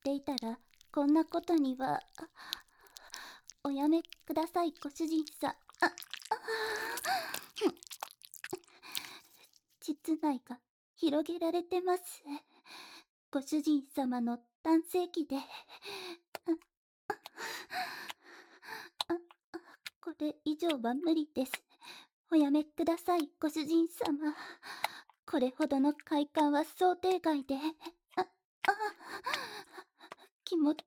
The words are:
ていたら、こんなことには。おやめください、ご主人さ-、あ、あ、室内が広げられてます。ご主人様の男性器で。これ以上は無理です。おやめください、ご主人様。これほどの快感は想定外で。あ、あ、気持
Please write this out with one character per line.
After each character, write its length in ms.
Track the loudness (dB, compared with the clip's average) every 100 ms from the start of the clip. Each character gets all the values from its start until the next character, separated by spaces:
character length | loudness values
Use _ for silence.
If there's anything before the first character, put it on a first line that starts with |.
て 120 | -4
い 60 | -2
た 160 | -4 -4
ら、 220 | -6 -8 _ _ -6
こ 140 | 0 4
ん 80 |
な 100 | 4
こ 160 | 4 -2
と 120 | 2
に 220 | 4 4 0
は。 240 | 0 -2 -4 -14 -18 -16 -12 -12 -12 _ -20 -20 -18 -16 -16 -18 -20 -8
お 80 | -4
や 160 | 2 4
め 160 | 4
く 320 | 2 -8 -6
だ 140 | -4 -2
さ 160 | 0
い、 80 | 0
ご 180 | -2 -8
主 160 | -4 0
人 180 | 0 -2 -4
さ-、 140 | -6 -6 -14 0
あ、 60 | 0
あ、 80 | 0 -10 -16 -6 -6 -4 -4 -4 -4 -4 -6 -2 -2 -4 -10 -12 -2 0 0 -8 -14 -14 -16 -20 -16 -12 -12 -14 -20 -12 -10 -10 -14 -20 -20 -20 _ _ _
室 360 | -8 -6 -4 -2
内 220 | 0 -2
が 140 | -6 -18 _ _ _ _
広 360 | 0 0 0
げ 60 | -2
ら 140 | 0
れ 100 | 0
て 180 | 0 -2
ま 160 | 0 0
す。 40 | -2 -16 -14 -14 -14 _ -20 -20 -20 -20 -20 _ _
ご 120 | -4
主 180 | 0 0
人 260 | 2 2 2
様 260 | -2 0 0
の 200 | 0 -4 -8 _
男 180 | 4 4
性 260 | 4 0 0
器 160 | -4
で。 120 | -4 -6 -6 -14 -18 -18 -14 -12 -12 -14 _ -8 -4 -4 -4 _ _ _ -10 -10 -12 -12 -10 -10 -8 -6 -6 -8 -12 -14 -18 -20 -20 -20 -14 -14 -10 -10 -4 -6 -6 _ _ -16 -16 -20 -20 -14
こ 140 | -14 -6
れ 180 | -6 -4 -4
以 100 | -2
上 120 | 0 0
は 140 | -2
無 200 | -2 2
理 140 | 2 0
で 100 | -4
す。 80 | -4 -6 -10 _ -20 -20 -20 _ _
お 60 | 4
や 140 | 6
め 140 | 4
く 180 | 0 0
だ 140 | 0 2
さ 220 | 2 2
い、 120 | 0 _
ご 120 | -2
主 160 | 0 2
人 200 | 4 4
様。 460 | 0 -2 0 0 -2 -8 -16 -16 -8 -8 -8 -20 _ -4
こ 120 | 2
れ 120 | 2
ほ 160 | 2 2
ど 120 | 4
の 140 | 4
快 340 | 2 0 0 2
感 220 | 4 4
は 140 | 4
想 320 | 0 4 4 4
定 240 | 2 2
外 240 | 2 0
で。 120 | 0 -2 -2 -4 -10 -16 _ -4
あ、 60 |
あ、 40 | -4 _ _ _ 0 0 -2 -6 -12 -10 -6 -6 -6 -12 -16 -18 -20 _ -20 -20 -20 _
気 120 | -4 2
持 180 | 4 2